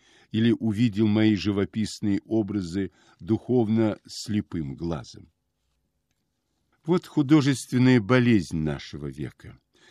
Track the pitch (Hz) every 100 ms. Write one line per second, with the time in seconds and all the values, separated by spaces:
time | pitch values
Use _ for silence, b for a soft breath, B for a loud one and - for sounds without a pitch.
0 | b b b 107 117 110 110 104 120 98
1 | 107 107 110 101 95 101 98 113 101 -
2 | 104 98 - 110 101 104 87 95 92 b
3 | b b 87 110 - 123 107 113 110 -
4 | - - - 104 - 87 69 65 85 85
5 | 117 - 98 _ _ _ _ _ _ _
6 | _ _ _ _ _ _ _ _ 156 180
7 | - - 135 156 135 127 - 123 127 127
8 | 98 127 120 107 78 82 78 69 - 73
9 | 73 67 69 _ - - _ b b